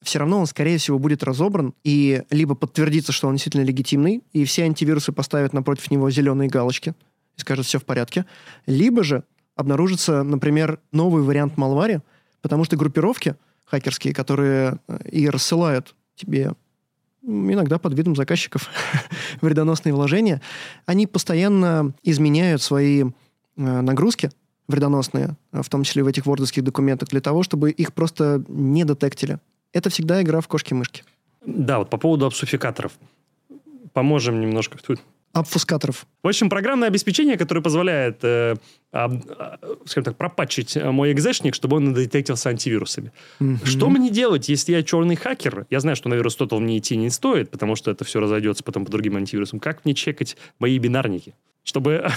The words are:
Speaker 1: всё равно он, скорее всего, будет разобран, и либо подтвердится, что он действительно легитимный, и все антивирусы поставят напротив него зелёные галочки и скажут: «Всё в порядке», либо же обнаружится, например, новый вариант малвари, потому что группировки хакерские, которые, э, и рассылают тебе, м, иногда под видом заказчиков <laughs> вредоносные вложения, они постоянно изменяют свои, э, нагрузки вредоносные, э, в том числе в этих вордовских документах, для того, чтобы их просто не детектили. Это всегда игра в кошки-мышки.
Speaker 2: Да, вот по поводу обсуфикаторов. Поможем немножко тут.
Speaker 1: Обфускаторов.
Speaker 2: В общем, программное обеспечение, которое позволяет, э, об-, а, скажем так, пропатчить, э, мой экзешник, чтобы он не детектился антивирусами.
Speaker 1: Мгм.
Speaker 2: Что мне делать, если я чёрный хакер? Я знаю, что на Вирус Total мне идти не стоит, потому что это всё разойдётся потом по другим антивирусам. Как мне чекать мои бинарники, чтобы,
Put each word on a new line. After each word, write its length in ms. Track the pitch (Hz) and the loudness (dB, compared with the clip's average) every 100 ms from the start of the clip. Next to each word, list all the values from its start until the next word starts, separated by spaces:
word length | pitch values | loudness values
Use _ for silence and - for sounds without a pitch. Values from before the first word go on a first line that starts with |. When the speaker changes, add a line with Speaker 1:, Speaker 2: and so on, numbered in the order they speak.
Speaker 1:
всё 180 | - 151 | -6 -2
равно 200 | 147 202 | 0 2
он, 60 | 160 | 0
скорее 300 | - 147 170 | 0 0 0
всего, 200 | - 135 | 0 0
будет 260 | 147 147 | 2 0
разобран, 500 | - 131 190 196 131 - | -2 0 0 0 -2 -4
и 380 | 151 143 143 131 - | 0 2 4 2 0
либо 260 | 147 156 135 | 0 2 0
подтвердится, 560 | - - 156 156 151 | -2 0 2 2 0
что 160 | - 139 | -2 0
он 60 | 135 | 0
действительно 280 | 156 147 135 | -2 0 0
легитимный, 560 | 131 131 143 160 226 - | 0 0 2 2 2 -2
и 140 | 156 139 | -2 0
все 180 | - | 0
антивирусы 480 | 165 151 151 151 143 | 0 0 0 0 -2
поставят 400 | 139 139 147 139 | -4 -2 -2 -2
напротив 400 | 139 135 139 - | -2 -2 -4 -2
него 180 | 143 135 | 0 0
зелёные 380 | 131 139 135 139 | 2 2 2 0
галочки 440 | 131 123 131 165 - _ _ _ - | 2 0 -2 -6 -10 _ _ _ -14
и 40 | |
скажут: 240 | - 135 127 | -6 -4 -2
«Всё 140 | 143 | -4
в 40 | |
порядке», 420 | - 127 120 180 185 - - - - | -2 -4 -2 -4 -6 -10 -20 -12 -2
либо 380 | 135 226 233 | 2 4 4
же 200 | 160 131 - _ _ - | 2 0 -4 _ _ -6
обнаружится, 680 | 139 143 185 180 - 147 | 0 2 2 0 0 0
например, 560 | 139 143 151 151 156 156 _ | 0 0 2 2 2 -2 _
новый 280 | 151 175 165 | 0 4 4
вариант 340 | 139 143 143 151 | 4 2 0 0
малвари, 420 | 135 139 214 170 - _ _ _ | 0 2 2 0 -4 _ _ _
потому 220 | 151 147 | -2 0
что 140 | 165 151 | 0 2
группировки 580 | 151 160 175 - 156 - _ _ _ | 0 0 0 0 -4 -6 _ _ _
хакерские, 480 | 139 135 - 135 | -4 -4 -4 -4
которые, 680 | 139 131 139 139 135 131 - - | -4 -2 0 2 2 0 -2 -8
э, 100 | - - | -12 -6
и 180 | - 147 | 0 2
рассылают 680 | 135 - 170 165 131 - _ _ - | 2 0 0 2 0 -4 _ _ -16
тебе, 380 | - 139 135 - _ _ _ _ _ _ 262 | -4 -2 -2 -4 _ _ _ _ _ _ -6
м, 240 | 208 - | -2 0
иногда 260 | 196 151 165 | 2 2 0
под 160 | 170 | 0
видом 220 | 139 170 143 | 0 0 0
заказчиков 540 | 139 170 - 135 - | 0 -2 -2 -6 -6
<laughs> 720 | - - 139 - - - - | -8 -4 -4 -4 -10 -10 -2
вредоносные 520 | 160 156 156 160 160 | 0 2 2 0 0
вложения, 480 | 139 143 180 226 139 - - - - - | 0 2 2 2 0 -4 -16 -16 -12 0
они 220 | 185 208 | 2 2
постоянно 840 | 180 - 165 196 196 180 160 147 - | 0 0 2 4 4 4 2 0 -2
изменяют 580 | 185 147 151 151 180 147 | 0 2 4 4 4 2
свои, 420 | - 139 143 143 | 0 2 4 4
э, 80 | 131 - _ _ _ - 131 127 | 2 -2 _ _ _ -6 -2 0
нагрузки 480 | 127 131 214 - 143 - _ _ - | 0 2 2 0 -4 -6 _ _ -4
вредоносные, 680 | 139 143 143 131 135 139 147 _ | 0 2 2 0 -2 -4 -6 _
э, 100 | 143 | -8
в 80 | 135 | -4
том 140 | 139 | -2
числе 180 | 139 143 | 0 0
в 40 | 135 | 2
этих 180 | 139 139 | 0 0
вордовских 380 | 139 135 - | 0 0 -2
документах, 460 | 131 131 135 131 - | -2 2 2 0 -2
для 100 | 135 | -2
того, 220 | 139 156 | 0 0
чтобы 280 | 185 147 151 | 0 2 0
их 220 | 151 160 | 0 -2
просто 480 | - 165 - 151 143 - | 0 -2 0 0 0 -2
не 360 | 135 135 156 156 | -2 2 2 2
детектили. 540 | 143 143 - 135 147 _ _ _ | 0 -2 -2 -6 -6 _ _ _
Это 160 | 175 185 | -2 -2
всегда 320 | - 160 185 | -2 0 2
игра 180 | 170 160 | 2 0
в 80 | - | 0
кошки-мышки. 560 | 151 - 127 120 - - _ _ _ - | -4 -2 -4 -4 -10 -20 _ _ _ -10
Speaker 2:
Да, 340 | 226 127 123 | -4 0 0
вот 100 | 98 | -2
по 80 | - | -2
поводу 280 | 160 156 135 | 0 2 0
обсуфикаторов. 680 | - 131 135 127 107 101 - _ _ _ _ _ - - 277 226 | -2 -4 -4 -4 -6 -10 -12 _ _ _ _ _ -20 -20 -20 -8
Поможем 460 | - 135 151 120 113 | 0 2 2 2 0
немножко 380 | 110 110 104 - | 0 -2 -4 -8
тут. 220 | - 123 - _ _ | -6 -6 -8 _ _
Speaker 1:
Обфускаторов. 720 | 165 160 170 - 156 135 127 - _ | -4 -2 -2 0 -2 -2 -6 -10 _
Speaker 2:
В 40 | 180 | -2
общем, 220 | 196 202 | 2 2
программное 400 | 196 208 269 226 | 0 0 0 2
обеспечение, 480 | 190 208 196 302 202 | 0 0 2 2 2
которое 240 | 143 165 | 0 0
позволяет, 580 | 160 156 180 151 127 110 | 0 2 2 2 0 -2
э, 320 | 123 120 117 110 - _ _ | 0 2 2 -2 -6 _ _
об-, 320 | 123 120 123 - | -4 -2 -4 -8
а, 280 | - - - - - - | -14 -14 -14 -12 -12 -8
скажем 180 | - | -4
так, 140 | 123 - | -4 -4
пропатчить, 580 | 175 - 156 - 113 - | -6 -4 -4 -4 -4 -2
э, 160 | 143 | 0
мой 200 | 135 143 | 2 2
экзешник, 420 | 143 180 254 143 - | 2 0 0 -2 -2
чтобы 220 | 135 151 | 0 2
он 80 | 143 | 2
не 40 | |
детектился 560 | 127 123 143 139 123 131 | 2 0 0 -2 -2 -2
антивирусами. 600 | 117 127 110 95 - - - - - | -2 -2 -2 -2 -8 -10 -14 -16 -2
Speaker 1:
Мгм. 200 | 139 123 117 | -2 0 0
Speaker 2:
Что 240 | 135 233 | 2 4
мне 200 | 277 247 | 4 4
делать, 400 | 208 247 151 120 | 2 2 2 0
если 240 | 147 - | -2 2
я 100 | 170 | 0
чёрный 320 | 151 165 170 165 | 2 2 2 0
хакер? 500 | 254 262 139 98 107 | -2 -4 -4 -4 -4
Я 100 | 131 | -2
знаю, 160 | 147 135 | 0 -2
что 140 | 120 | 0
на 60 | 120 | 0
Вирус 220 | 117 - | 0 -2
Total 220 | 131 110 | -2 -2
мне 180 | 113 113 | 0 -2
идти 180 | - 113 | -2 -2
не 120 | 117 | -2
стоит, 400 | - 269 196 101 | -2 0 0 -2
потому 260 | - 107 110 | -4 -4 -4
что 140 | - | -4
это 120 | 101 | -6
всё 160 | - 113 | -4 -2
разойдётся 440 | 104 107 107 101 | 0 0 0 -4
потом 200 | - 104 98 | -6 -6 -4
по 60 | |
другим 240 | 107 107 98 | -2 -2 -2
антивирусам. 440 | 98 104 101 110 | -4 -4 -6 -6
Как 240 | 156 156 151 | -6 -4 -2
мне 80 | |
чекать 420 | 135 - - - - - - | -2 -4 -6 -8 -10 -18 -4
мои 180 | 120 131 | 0 2
бинарники, 540 | 120 127 123 90 - - _ _ | 0 0 -2 -6 -10 -20 _ _
чтобы, 420 | - 139 139 160 180 | -8 -2 0 0 -2